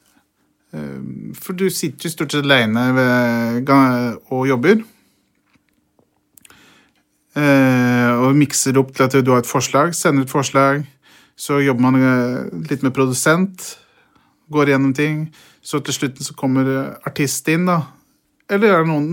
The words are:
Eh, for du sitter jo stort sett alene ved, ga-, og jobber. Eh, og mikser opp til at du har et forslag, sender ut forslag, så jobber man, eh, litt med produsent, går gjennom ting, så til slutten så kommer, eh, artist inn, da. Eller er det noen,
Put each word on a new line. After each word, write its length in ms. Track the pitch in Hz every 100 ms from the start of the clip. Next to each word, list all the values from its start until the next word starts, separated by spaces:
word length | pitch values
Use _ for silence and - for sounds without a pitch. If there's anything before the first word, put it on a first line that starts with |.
| _ _ _ _ _ _ _
Eh, 600 | 78 73 67 - - -
for 200 | - -
du 120 | 180 190
sitter 360 | 180 165 127 175
jo 80 |
stort 180 | 160 147
sett 120 | 147 139
alene 480 | 135 113 113 127
ved, 720 | 127 127 123 120 117 117 120 135
ga-, 520 | 139 135 123 123 104 -
og 160 | 131 135
jobber. 360 | 127 147 220 - _ _ _ _ _ _ _ _ _ _ _ _ _ _ _ - - _ _ _ _ _ _ _ -
Eh, 760 | 147 139 131 127 123 123 120 120
og 120 | 127 143
mikser 400 | 139 - 135 131
opp 140 | 135 -
til 120 | 131
at 80 | 139 127
du 60 |
har 80 | 123
et 60 | 120
forslag, 420 | 139 123 135 160 165
sender 260 | 175 143
ut 80 | 131
forslag, 540 | 151 131 139 139 143 147 _ _ - _ -
så 220 | - 143
jobber 240 | 139 120 127
man, 60 | 131
eh, 460 | 131 127 123 131 - 170 160
litt 140 | 135 139
med 80 | 123
produsent, 800 | 131 127 - 170 190 185 - - _ _ _ _ _ _ -
går 200 | 147 143
gjennom 220 | 135 135 135
ting, 300 | 151 151 156 - - _
så 200 | - 151
til 100 | 143
slutten 300 | 135 139 131
så 100 | 143 147
kommer, 280 | 135 131 135
eh, 260 | 135 139 - -
artist 420 | - 139 - -
inn, 160 | 165 180
da. 160 | 175 139 - _ _ _ _ -
Eller 180 | 202 220
er 140 | 180
det 40 | 160
noen, 160 | 151 151